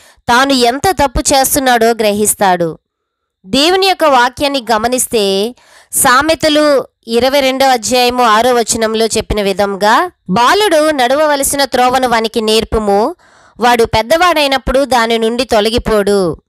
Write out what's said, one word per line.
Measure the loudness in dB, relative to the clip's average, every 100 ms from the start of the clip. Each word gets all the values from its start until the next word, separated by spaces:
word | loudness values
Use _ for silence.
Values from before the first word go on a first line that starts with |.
| _ _ -2
తాను | 0 2
ఎంత | 2 0 0 -2
తప్పు | 0 -2 -2
చేస్తున్నాడో | 0 0 0 0 0 2 2
గ్రహిస్తాడు. | 0 -2 -2 -2 0 0 0 -2 -8 _ _ _ _ _ _ -6
దేవుని | -2 0 0 0
యొక్క | 0
వాక్యాన్ని | 2 2 0 -2 -4 -4 -2
గమనిస్తే | -2 -2 -4 -2 -2 -2 -2 -4 -8 _ -20 _
సామెతలు | -2 2 2 2 0 0 2 2 0 -2 _ -4
ఇరవై | -2 0 0
రెండో | 0 0 2
అధ్యాయము | 0 0 0 0 0
ఆరో | 2 2 2
వచనంలో | 0 -2 -2 -2 -2 -2
చెప్పిన | -2 -4 -4
విధంగా, | -2 -2 -2 -2 0 2 0 -6 -4
"బాలుడు | 0 2 2 2 2 0
నడవవలసిన | 0 0 0 0 0 -2 -2
త్రోవను | -2 0 0 0 0
వానికి | -2 -2 -4
నేర్పుము, | 0 0 0 -4 0 0 0 -6 _ _ _ -4
వాడు | 0 2
పెద్దవాడైనప్పుడు | 0 0 0 2 2 2 0 -2 -2 -2
దాని | 0 0 0 0
నుండి | -2 -2
తొలగిపోడు." | 0 0 0 -2 -2 -2 0 0 -2 -4